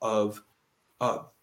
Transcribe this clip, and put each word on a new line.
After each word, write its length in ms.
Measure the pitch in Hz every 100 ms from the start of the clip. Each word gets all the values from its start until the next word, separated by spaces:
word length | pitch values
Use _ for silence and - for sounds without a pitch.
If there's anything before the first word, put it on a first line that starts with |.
of, 400 | 117 107 104 104 - _ _ _ _ -
uh, 180 | 123 - - _